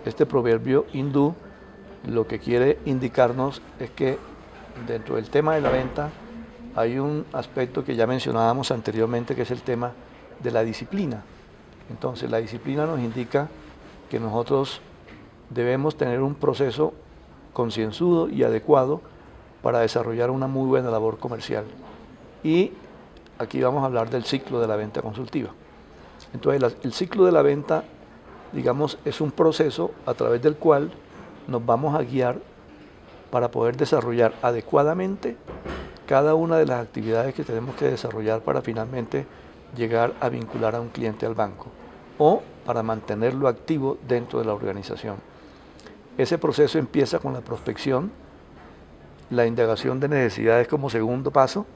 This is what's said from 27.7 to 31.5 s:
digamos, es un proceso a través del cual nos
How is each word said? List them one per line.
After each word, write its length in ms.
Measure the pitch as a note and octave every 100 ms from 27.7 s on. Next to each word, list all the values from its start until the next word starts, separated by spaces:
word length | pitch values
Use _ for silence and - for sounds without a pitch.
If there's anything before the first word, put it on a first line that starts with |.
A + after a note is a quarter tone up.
| D#3+ - - - - - - -
digamos, 460 | - B2+ C3 D3+ -
es 160 | D3 -
un 100 | D3+
proceso 640 | - D#3+ D3 D#3 C#3+ E3+ - -
a 80 |
través 280 | A#2+ A#2 A#2+
del 140 | D3+ D3+
cual 340 | D#3+ C#3+ D#3 - - - - -
nos 180 | -